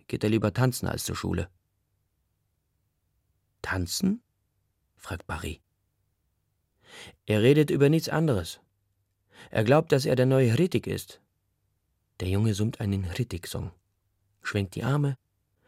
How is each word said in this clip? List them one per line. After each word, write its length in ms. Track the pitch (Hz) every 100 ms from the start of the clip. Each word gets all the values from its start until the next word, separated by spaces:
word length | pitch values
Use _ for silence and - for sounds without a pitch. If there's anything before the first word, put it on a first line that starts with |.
| -
geht 160 | -
er 80 | 107
lieber 220 | 110 104
tanzen 340 | 113 127 123 87
als 180 | -
zur 120 | - 87
Schule.“ 340 | 92 90 85 _ _ _ _ _ _ _ _ _ _ _ _ _ _ _ _ _ _ _ _ _
„Tanzen?“, 600 | - 92 87 - 190 226 - _ _ _ _ _ _ _
fragt 300 | - 87 -
Paris. 320 | 82 82 78 _ _ _ _ _ _ _ _ _ _ _ _ _ - - - -
„Er 160 | 104
redet 280 | 117 147 147
über 180 | 143 139
nichts 200 | 160 -
anderes. 520 | 156 160 107 85 - _ _ _ _ _ _ _ - -
Er 140 | -
glaubt, 260 | 110 147 160
dass 140 | 139
er 120 | 139 127
der 100 | 127
neue 260 | 131 127
Hritik 340 | 117 180 113 -
ist.“ 340 | 92 - - _ _ _ _ _ _ _ _ _ -
Der 80 | 92
Junge 260 | 95 110
summt 260 | 98 107 -
einen 240 | 101 98 92
Hritik-Song, 600 | 85 120 87 - - - - _ _ _ _ _ _
schwenkt 340 | - 104 98 -
die 80 |
Arme, 340 | 123 143 143 135 _ _ _ _